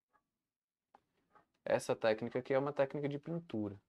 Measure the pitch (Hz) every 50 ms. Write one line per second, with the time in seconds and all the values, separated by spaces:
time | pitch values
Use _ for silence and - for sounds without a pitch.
0 | _ _ _ _ _ _ _ _ _ _ _ _ _ _ _ _ _ _ _ -
1 | _ _ _ _ _ _ _ - _ _ _ _ - - 104 127 - - 123 -
2 | - 113 110 110 120 117 - 127 127 - 135 135 139 143 143 - 139 135 - 147
3 | 143 139 143 139 - 160 170 170 170 - - 107 107 101 98 101 _